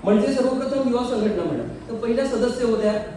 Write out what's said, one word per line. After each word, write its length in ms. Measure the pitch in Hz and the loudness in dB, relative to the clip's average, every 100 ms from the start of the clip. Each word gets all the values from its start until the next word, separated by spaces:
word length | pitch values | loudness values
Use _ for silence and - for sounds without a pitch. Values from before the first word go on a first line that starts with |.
म्हणजे 280 | 190 214 269 | 4 4 4
सर्वप्रथम 560 | 262 254 254 - 269 254 | 2 0 0 -2 0 0
युवा 160 | 240 | 0
संघटना 380 | 240 233 214 180 | 0 0 0 0
म्हणा, 480 | 165 143 - - - | -2 -4 -6 -10 -10
तर 40 | |
पहिल्या 320 | 220 233 233 269 | -6 0 0 0
सदस्य 380 | 240 247 240 | 0 0 0
होत्या 300 | 240 208 208 214 - | 0 2 0 0 -6